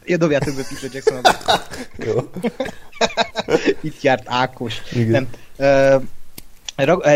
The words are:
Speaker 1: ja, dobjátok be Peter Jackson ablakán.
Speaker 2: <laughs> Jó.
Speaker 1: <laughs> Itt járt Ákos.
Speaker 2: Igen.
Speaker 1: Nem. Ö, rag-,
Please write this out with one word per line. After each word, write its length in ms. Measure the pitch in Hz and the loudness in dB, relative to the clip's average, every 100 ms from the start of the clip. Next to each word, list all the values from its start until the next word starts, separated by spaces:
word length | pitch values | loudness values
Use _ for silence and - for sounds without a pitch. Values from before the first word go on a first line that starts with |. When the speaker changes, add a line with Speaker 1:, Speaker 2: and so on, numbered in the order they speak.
| - | -4
Speaker 1:
ja, 120 | 175 | 0
dobjátok 380 | 165 139 147 135 | 2 2 0 -4
be 60 | 131 | -6
Peter 200 | 139 131 | -6 -8
Jackson 240 | 135 - 127 | -8 -8 0
ablakán. 420 | 123 - - 208 - - | 2 2 0 -2 -2 -12
Speaker 2:
<laughs> 240 | 247 - 113 | -12 -8 -2
Jó. 220 | 107 - 185 233 - 262 - - - | -2 -2 -6 -6 -6 -8 -10 -12 -2
Speaker 1:
<laughs> 800 | 226 - 226 226 - - - - | -2 0 -4 -4 0 0 2 -2
Itt 200 | 156 - | -4 0
járt 220 | 139 123 113 | 2 2 0
Ákos. 480 | 123 127 - 120 - - | -2 -2 -2 -8 -8 -6
Speaker 2:
Igen. 160 | 123 113 | -2 2
Speaker 1:
Nem. 160 | 117 131 - - - | 2 0 -8 -14 0
Ö, 380 | 139 139 135 135 131 - - - - - - - | 4 6 6 4 2 -6 -8 -10 -16 -16 -12 -2
rag-, 300 | 139 180 147 | 2 4 6